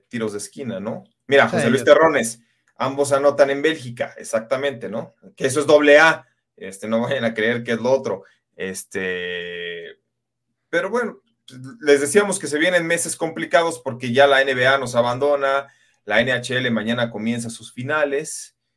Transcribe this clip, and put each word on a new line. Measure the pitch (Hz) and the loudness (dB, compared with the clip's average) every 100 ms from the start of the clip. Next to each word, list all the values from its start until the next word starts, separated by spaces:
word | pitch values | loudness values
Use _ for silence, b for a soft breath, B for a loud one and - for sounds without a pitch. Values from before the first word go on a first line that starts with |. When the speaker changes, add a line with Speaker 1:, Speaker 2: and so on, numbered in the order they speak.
| _ | _
Speaker 1:
tiros | 120 110 | -8 -6
de | 101 | -8
esquina, | - - 127 95 | -12 -12 -10 -8
¿no? | 104 - - _ - | -8 -12 -14 _ 0
Mira, | 139 117 | 4 4
Speaker 2:
Sí, | 170 | 2
Speaker 1:
José | 139 | 0
Luis | 131 | 2
Speaker 2:
yo | 120 | 6
Speaker 1:
Terrones, | 147 160 139 113 - _ _ _ - | 6 6 2 -4 -8 _ _ _ -8
ambos | 131 139 139 | -6 -2 0
anotan | 139 143 135 139 | 2 2 4 2
en | 139 | 2
Bélgica, | 151 156 123 120 - - | -2 -2 -8 -10 -10 -12
exactamente, | - 113 113 127 143 127 95 | -6 -6 -4 -4 -4 -6 -10
¿no? | 110 160 _ - - | -10 -12 _ -20 -6
Que | 131 | -4
eso | 151 | -2
es | 143 | 4
doble | 147 147 147 | 6 8 8
A, | 160 160 - _ _ _ | 8 4 -4 _ _ _
este, | 92 95 107 | -18 -12 -4
no | 113 | -2
vayan | 120 135 117 | -2 -2 -4
a | |
creer | 113 110 120 117 | -2 -2 -2 -4
que | |
es | 113 | -4
lo | 117 | 0
otro. | 131 - 95 b b _ - | 0 -2 -8 b b _ -12
Este, | 95 92 - 98 95 90 90 90 87 87 87 85 82 - _ _ _ _ _ _ _ | -10 -10 -12 -8 -6 -6 -6 -8 -10 -10 -12 -12 -16 -20 _ _ _ _ _ _ _
pero | 165 185 | -4 -2
bueno, | 226 226 - _ _ _ 131 127 120 | -4 -6 -8 _ _ _ -20 -18 -4
les | 147 143 | 2 4
decíamos | 139 202 202 180 | 4 2 2 -2
que | 151 | -4
se | 147 | -2
vienen | 175 180 165 | 2 0 0
meses | 170 170 - | -2 -4 -6
complicados | 165 160 160 175 170 - | -6 -6 0 0 0 -4
porque | - 127 127 | -8 -8 -2
ya | 120 143 | 4 6
la | 135 | 6
N | 135 | 2
B | 127 127 | 2 2
A | 139 | 2
nos | 123 120 | 0 0
abandona, | 120 123 143 143 139 135 135 b b b - | 0 0 0 0 0 -2 -4 b b b -2
la | 107 | 0
N | 127 | 2
H | 123 123 127 | -2 -2 -4
L | 127 | -2
mañana | 113 107 120 117 | -2 -2 -2 -4
comienza | 101 113 120 113 | -4 -4 -4 -6
sus | - 117 | -12 -16
finales | - 131 151 147 139 156 - - _ _ | -12 -6 -2 -2 -2 -6 -12 -16 _ _